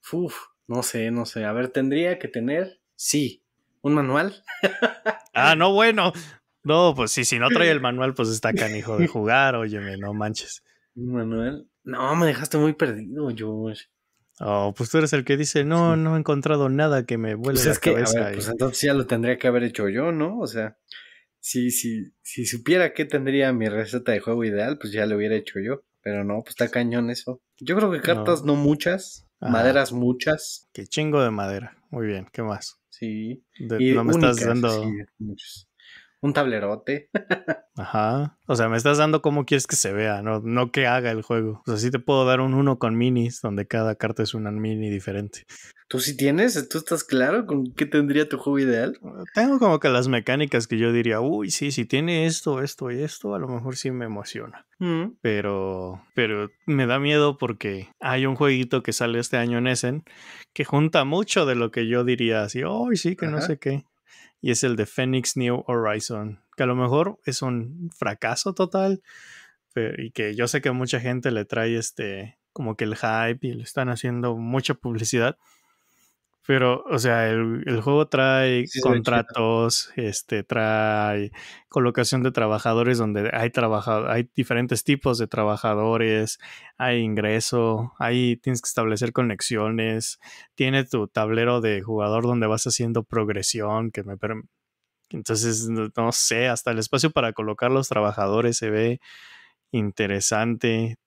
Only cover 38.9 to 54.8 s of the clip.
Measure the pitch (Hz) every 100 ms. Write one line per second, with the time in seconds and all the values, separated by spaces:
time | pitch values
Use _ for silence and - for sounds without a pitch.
38.9 | 147 151 151 151 147 135 139 - - 98
39.9 | 101 110 104 104 110 110 120 123 143 127
40.9 | 123 123 113 107 117 110 107 - 110 120
41.9 | 127 120 135 131 127 131 131 139 131 117
42.9 | 113 123 123 117 - 113 101 101 117 110
43.9 | 110 110 107 107 113 107 104 107 110 107
44.9 | 101 95 98 104 - _ - - - _
45.9 | 127 127 135 139 151 226 165 127 160 160
46.9 | 165 - 131 127 202 220 143 127 - 147
47.9 | 151 143 143 151 139 143 139 135 117 131
48.9 | 135 185 - - - 247 269 226 156 147
49.9 | 123 127 123 104 135 147 123 113 113 117
50.9 | 120 117 110 127 196 196 156 143 135 110
51.9 | 131 165 170 160 160 - 135 139 - 131
52.9 | 123 147 - 208 202 139 123 123 127 135
53.9 | 127 117 104 101 120 110 - _ _